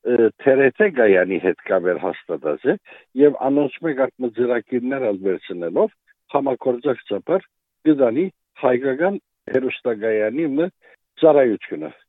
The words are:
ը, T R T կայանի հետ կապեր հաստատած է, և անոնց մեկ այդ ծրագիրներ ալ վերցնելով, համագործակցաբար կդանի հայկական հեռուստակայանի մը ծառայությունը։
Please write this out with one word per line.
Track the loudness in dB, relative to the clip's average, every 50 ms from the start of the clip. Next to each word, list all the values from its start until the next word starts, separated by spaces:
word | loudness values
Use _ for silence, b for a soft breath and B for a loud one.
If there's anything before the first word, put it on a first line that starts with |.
| _ 0
ը, | 2 2 2 2 0 _
T | 2 2 4
R | 4 4 2 2
T | 2 0 0 2 2
կայանի | 4 4 4 4 4 0 -2 0 0
հետ | -2 -2 -2 -4 -2
կապեր | -2 0 0 -2 -2 -2
հաստատած | -4 -6 -8 -8 _ -10 -10 -6 -4 -6 -6 -2 -2
է, | -2 -2 -2 B B B B B B _ 4
և | 4 4 4 0 -4
անոնց | -2 0 0 -2 -2 -6 -8 -6
մեկ | -6 -2 -2 -4
այդ | -4 _ -8 -8 -6 -2 -2
ծրագիրներ | -2 0 -2 -4 -4 _ -6 -4 -4 -4 -4 -2 -2 -4
ալ | -4 -2 -2 -4
վերցնելով, | -4 -4 -6 -12 -10 -8 -8 -4 0 0 -2 -2 _ _ _ b b _ _ _ -4
համագործակցաբար | -2 -2 -2 -4 -2 -2 -4 -4 -2 -2 -4 -4 -4 -6 -8 -8 -8 -4 -2 -4 -4 -4 _ _ _ _ _ _ _ _
կդանի | 0 2 4 2 2 2 0 -2 -4 _ _ _ _ _ -2
հայկական | 0 0 0 0 0 -4 -2 -2 -2 -2 -2 -6 _ _ _ _ _ -4 -4
հեռուստակայանի | -2 -2 -2 -8 -4 _ -6 -4 -2 -2 -2 0 0 -2 -2 -2 -4 -4 -2 -2
մը | -2 -4 -4 _ _ b b b b _ _ _ 4
ծառայությունը։ | 4 6 6 6 4 4 0 -2 -6 -12 -12 -12 -12 -14 -16 _ _